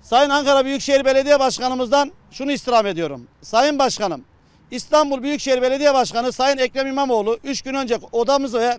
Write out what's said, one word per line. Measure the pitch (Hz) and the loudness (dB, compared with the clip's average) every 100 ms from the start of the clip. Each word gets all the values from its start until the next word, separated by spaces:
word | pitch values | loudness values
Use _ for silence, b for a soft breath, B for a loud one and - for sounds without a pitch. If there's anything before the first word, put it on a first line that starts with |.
Sayın | - 233 285 | 2 2 4
Ankara | 285 277 277 | 2 2 2
Büyükşehir | 262 277 - 277 | 2 -4 0 2
Belediye | 269 269 269 285 | 4 2 4 2
Başkanımızdan | 262 - 254 254 247 277 285 - _ | 2 -2 -4 -4 0 2 0 -6 _
şunu | - 277 | -10 -6
istirham | 285 - 233 202 | -4 0 0 2
ediyorum. | 165 160 135 120 _ | -4 -6 -8 -16 _
Sayın | - 220 285 285 | -2 0 2 2
Başkanım, | 262 - 202 143 - _ b b b | -2 0 -6 -6 -12 _ b b b
İstanbul | 247 - 302 294 269 | -14 0 2 2 -2
Büyükşehir | 269 294 277 254 | -4 -4 0 0
Belediye | 254 269 294 | 2 2 2
Başkanı | 269 233 233 247 | 2 0 -2 -4
Sayın | - 262 277 | -2 -2 0
Ekrem | 254 269 269 | -2 -2 -4
İmamoğlu | 269 277 226 208 233 | -2 0 0 0 -4
üç | 269 277 | -6 -8
gün | 269 | -6
önce | 277 254 226 - | -6 -4 -4 -4
odamızı | 233 233 277 269 226 | -4 0 0 0 -2
ve | 233 | -2